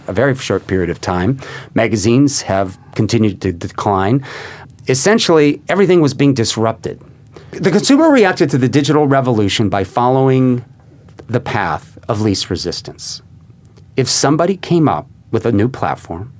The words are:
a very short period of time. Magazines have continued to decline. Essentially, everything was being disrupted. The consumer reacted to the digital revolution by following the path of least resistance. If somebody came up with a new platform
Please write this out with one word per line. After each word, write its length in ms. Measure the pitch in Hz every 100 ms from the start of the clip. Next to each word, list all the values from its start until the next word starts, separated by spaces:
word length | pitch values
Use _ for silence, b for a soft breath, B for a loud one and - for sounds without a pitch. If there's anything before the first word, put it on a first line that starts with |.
| -
a 60 |
very 220 | 98 139 131
short 320 | - 95 -
period 240 | 92 85
of 100 | 82
time. 380 | - 90 92 135 B B B
Magazines 680 | - 113 110 113 123 143 -
have 340 | - 95 95 95 -
continued 480 | - 107 117 107 92
to 100 | 95
decline. 720 | 87 92 - 107 95 98 135 131 B B B B - -
Essentially, 760 | 131 196 226 - 165 147 147 -
everything 320 | 170 185 180
was 140 | 147
being 220 | 135 143 131
disrupted. 680 | 110 - 113 110 - - - - - B B
The 220 | - 190
consumer 400 | 196 - 277 320
reacted 400 | 277 190 180 156
to 80 | 135
the 100 | 127
digital 380 | 143 147 151 147
revolution 600 | 139 127 110 101 - 104
by 160 | 101
following 800 | 95 - 123 131 135 131 131 120 - - - - - - -
the 140 | 120
path 580 | - 110 90 73 - - -
of 140 | 101
least 300 | 107 95 -
resistance. 720 | 85 85 - - - - - - - - - - - - -
If 100 | 131
somebody 500 | - 139 151 175 190
came 300 | - 170 143
up 200 | 78 - - -
with 160 | 113 117
a 40 |
new 180 | 104 117
platform 640 | 135 82 69 - 85 120